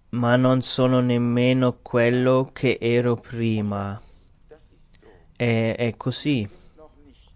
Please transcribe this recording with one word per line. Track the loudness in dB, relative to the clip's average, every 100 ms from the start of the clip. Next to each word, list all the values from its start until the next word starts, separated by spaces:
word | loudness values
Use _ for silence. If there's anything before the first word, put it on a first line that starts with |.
| _
ma | -4 2 4
non | 4 2
sono | 0 0 2 2
nemmeno | 2 0 0 2 2 2 0 -2
quello | -4 0 2 2 2 2 0
che | -2 -2 0
ero | 0 0 0 -2
prima." | -6 -4 -2 -2 -2 -4 -6 -10 -16 -20 _ _ _ -20 _ _ _ -20 -20 -20 -20 -6
E | -2 0 -2 -2
è | -4 -4
così. | -6 -4 -2 -2 -4 -10 -20 -20 -20 _ -20 -20 _